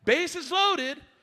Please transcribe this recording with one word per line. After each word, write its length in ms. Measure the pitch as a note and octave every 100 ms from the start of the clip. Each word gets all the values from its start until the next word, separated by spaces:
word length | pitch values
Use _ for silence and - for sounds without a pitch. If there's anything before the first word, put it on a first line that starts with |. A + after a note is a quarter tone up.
base 320 | - C4 F4
is 160 | F4+ C4+
loaded. 480 | F4+ G4+ F#4 C4 C#4+ - _